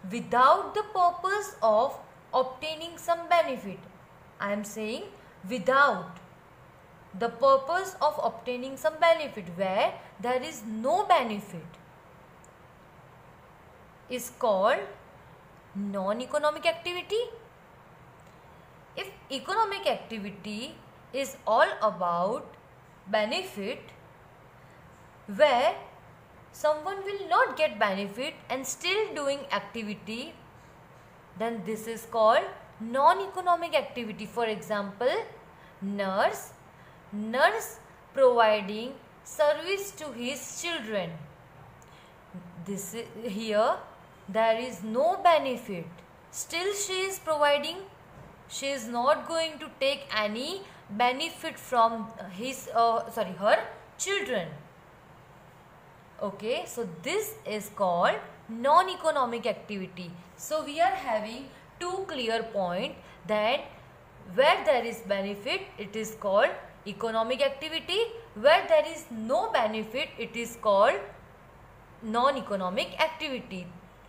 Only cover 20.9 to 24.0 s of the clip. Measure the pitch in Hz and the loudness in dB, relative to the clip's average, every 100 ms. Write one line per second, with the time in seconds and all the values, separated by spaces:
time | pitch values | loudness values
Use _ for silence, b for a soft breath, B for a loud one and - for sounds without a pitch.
20.9 | - - 254 254 - - 226 311 302 214 | -20 -8 -6 -6 -6 2 4 4 2 -2
21.9 | 175 175 170 190 254 - - - - - | 0 -2 0 0 -2 -8 -20 -20 -20 -20
22.9 | - - 214 214 330 370 208 196 277 - | -20 -2 0 0 -2 -6 -8 -8 -8 -14
23.9 | - | -20